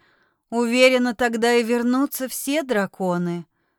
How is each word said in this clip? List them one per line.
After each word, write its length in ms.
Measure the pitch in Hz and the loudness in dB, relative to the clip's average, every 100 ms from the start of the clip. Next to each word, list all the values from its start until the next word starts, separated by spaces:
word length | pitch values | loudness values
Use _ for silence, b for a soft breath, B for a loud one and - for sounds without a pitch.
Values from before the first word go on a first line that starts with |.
| _ _ _ _ - | _ _ _ _ -6
Уверена, 640 | 233 233 247 254 254 247 | -2 0 4 6 4 0
тогда 420 | 226 240 226 233 | 0 -2 0 2
и 100 | 240 | 2
вернутся 640 | 226 240 240 254 277 - 254 | 0 0 0 0 -2 -4 -10
все 340 | - - 294 | -8 -4 -4
драконы». 840 | 269 214 190 - 185 175 175 175 165 _ _ | -2 -2 -2 -4 -4 -2 -2 -6 -10 _ _